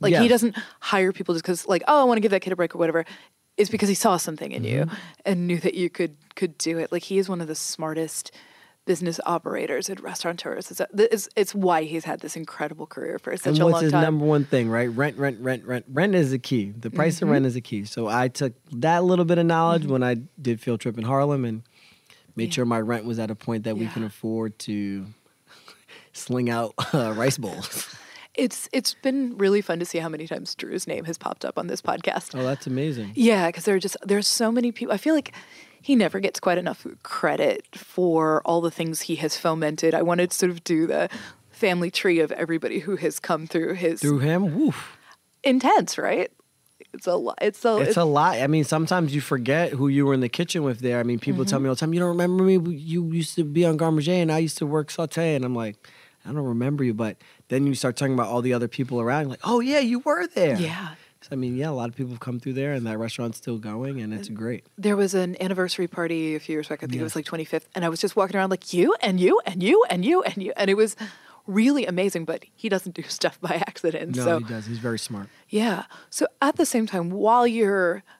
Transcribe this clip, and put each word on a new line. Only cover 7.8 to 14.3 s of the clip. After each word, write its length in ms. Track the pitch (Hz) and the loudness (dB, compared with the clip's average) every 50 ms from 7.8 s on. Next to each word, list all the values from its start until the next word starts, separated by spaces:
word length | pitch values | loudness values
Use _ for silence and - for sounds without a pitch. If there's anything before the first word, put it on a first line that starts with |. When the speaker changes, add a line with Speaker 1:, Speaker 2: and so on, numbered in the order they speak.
| 156 156 156 160 160 156 - - - - - - - - - - - _ _ _ - | -6 -4 -2 -4 -4 -4 -6 -10 -10 -12 -18 -20 -20 -20 -20 -20 -20 _ _ _ -2
Speaker 1:
business 340 | - 180 160 180 165 165 - - | -2 0 0 0 -4 -4 -4 -2
operators 640 | - 170 160 - - - - - - 135 127 - 196 | -2 -2 -2 -2 -4 -4 -4 -4 -2 -4 -4 -4 -6
and 100 | 190 196 | -8 -10
restaurateurs. 680 | - - 180 - - 170 175 - - - - - - - | -10 -12 -10 -6 -6 -6 -6 -6 -8 -8 -8 -8 -10 -12
It's, 100 | - - - - - | -6 -6 -6 -4 2
it's, 340 | 202 214 - 220 196 - - - | 2 4 4 4 0 -2 -4 0
it's 180 | 220 190 - - | 0 0 0 0
why 300 | 202 185 180 170 160 160 | 0 2 4 4 2 0
he's 200 | 151 165 160 - | -2 -6 -6 -6
had 160 | 160 - 170 | -6 -8 -8
this 140 | - 151 - | -8 -12 -10
incredible 520 | 165 156 - - - 151 147 151 156 156 | -10 -10 -12 -8 -8 -8 -8 -8 -12 -14
career 320 | _ - - - - - - | _ -10 -8 -8 -6 -8 -8
for 180 | - - - | -6 -8 -8
such 100 | - - | -4 0
Speaker 2:
And 120 | 143 151 156 | 2 4 6
Speaker 1:
a 40 | 165 | 6
Speaker 2:
what's 100 | 170 165 | 6 6
Speaker 1:
long 80 | 165 160 | 4 4
Speaker 2:
his 80 | 151 | 4
Speaker 1:
time. 100 | 143 170 | 4 4
Speaker 2:
number 220 | 160 160 156 151 147 | 4 4 2 2 4
one 200 | 151 | 4